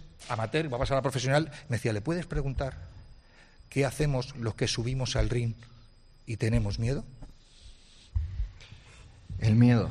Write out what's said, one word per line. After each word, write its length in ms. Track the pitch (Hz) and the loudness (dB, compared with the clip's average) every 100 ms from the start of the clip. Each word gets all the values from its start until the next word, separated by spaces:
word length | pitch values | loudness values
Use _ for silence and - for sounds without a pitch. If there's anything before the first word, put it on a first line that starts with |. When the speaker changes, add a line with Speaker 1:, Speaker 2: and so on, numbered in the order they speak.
| - - - | -20 -18 -6
Speaker 1:
amateur, 420 | 113 110 156 160 | -4 -2 -2 -2
va 60 | 120 | -2
a 20 | |
pasar 180 | 135 135 | 0 2
a 40 | |
profesional, 500 | 131 127 127 147 156 - - | 0 0 2 2 2 -6 -6
me 80 | 117 | -2
decía, 160 | 117 | 0
"¿Le 80 | 107 | -2
puedes 260 | 123 175 - | -2 -4 -2
preguntar 520 | 147 139 127 135 - - - - - - - - - - | -2 -2 -2 -4 -6 -14 -18 -20 -20 -20 -20 -20 -20 -4
qué 160 | 131 135 | 0 0
hacemos 480 | - 147 131 127 123 | 2 0 0 -4 -4
los 180 | 113 - | -4 0
que 140 | 123 | -2
subimos 480 | - 120 127 123 113 | 0 -2 -2 0 2
al 120 | 107 | 2
ring 260 | 120 117 - - - - - - - - | 2 0 -4 -14 -20 -20 -20 -20 -18 -8
y 120 | 110 | -2
tenemos 420 | 110 117 101 98 | 2 2 2 0
miedo?". 240 | 117 143 - - - - - - - - - - - - - - - - - - - - - - - 95 | -2 -2 -6 -16 -20 -20 -20 -20 -20 -20 -20 -20 -6 -4 -4 -4 -6 -8 -20 -20 -20 -20 -20 -20 -12 0
Speaker 2:
El 160 | 110 110 | 4 8
miedo. 340 | 120 120 82 | 8 6 2